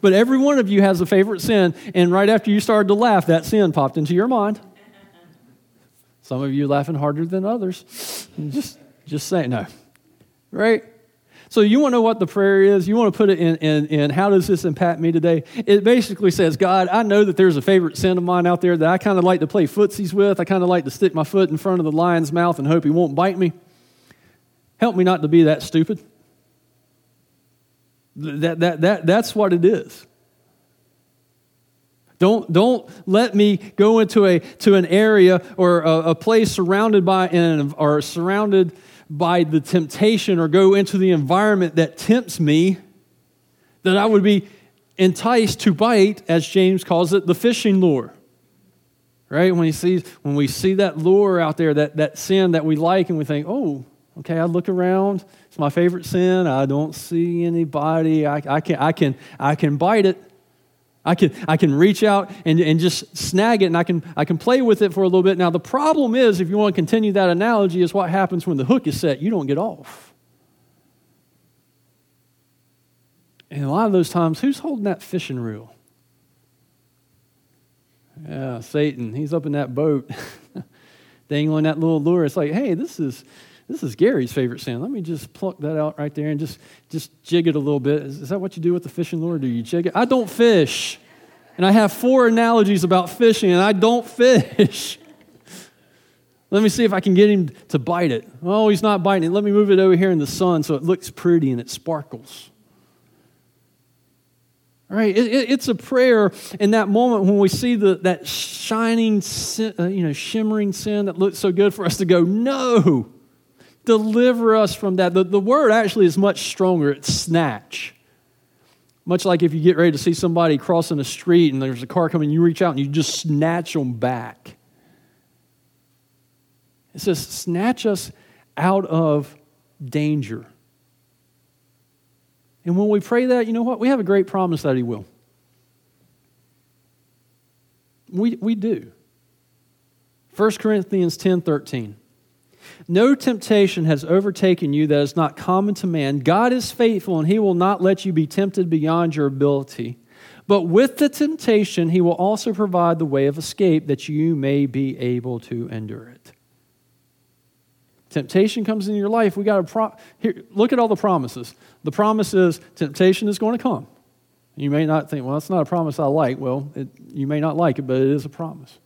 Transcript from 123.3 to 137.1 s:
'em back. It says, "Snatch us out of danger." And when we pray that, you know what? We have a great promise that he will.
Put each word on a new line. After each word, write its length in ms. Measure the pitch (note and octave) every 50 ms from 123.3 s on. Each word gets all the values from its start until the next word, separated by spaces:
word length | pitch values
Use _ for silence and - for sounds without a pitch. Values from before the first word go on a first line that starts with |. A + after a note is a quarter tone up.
| D3+ C#3+ D3+ E3 E3 F3 D#3+ - -
'em 200 | D#3+ C#3 B2+ A#2+
back. 600 | A2+ A2 B2 B2+ A#2 A#2 A#2 - _ _ - - _ _ _ _ _ _ _ _ _ _ _ _ _ _ _ _ _ _ _ _ _ _ _ _ _ _ _ _ _ _ _ _ _ _ _ _ _ _ _ _ _ _ _ _ _ _ _ _
It 60 | E3
says, 260 | - G#3 F3 D3+ -
"Snatch 600 | - - - - F3+ E3+ F3 G3+ A#3+ B3+ - -
us 260 | A3 G3+ F3+ - - - _ _ _ _ _ _ _ _
out 280 | - D3+ F#3 G3 G3 F#3
of 520 | E3 D#3+ D#3+ E3 D#3 D3 D3 C#3 - - _ _ _ _ _ _ _ _ _
danger." 640 | D3 B2+ A#2+ D3+ D3+ D3+ D3+ D3 C3 G2+ A2+ A2+ A#2 _ _ _ _ _ _ _ _ _ _ _ _ _ _ _ _ _ _ _ _ _ _ _ _ _ _ _ _ _ _ _ _ _ _ _ _ _ _ _ _ _ _ _ _
And 120 | F3 F3
when 120 | F#3 G#3 G#3
we 120 | G#3 G#3
pray 260 | - - A#3+ A#3+ B3+
that, 200 | B3+ B3 B3 A3+
you 80 | A3 A3+
know 80 | A#3
what? 180 | A#3 B3 B3+ -
We 80 | A3 B3+
have 120 | C#4 B3+
a 40 | G3+
great 220 | F3 G3 G3 F#3
promise 360 | F#3+ - G3 F#3 F3 E3 D3
that 140 | - D3+ C3
he 60 | C3
will. 240 | B2 A#2+ A2+ G#2 G2+ _ _ _ _ _ _ _ _ _ _ _ _ _ _ _ _ _ _ _ _ _ _ _ _ _ _ _ _ _ _ _ _ _ _ _ _ _ _ _ _ _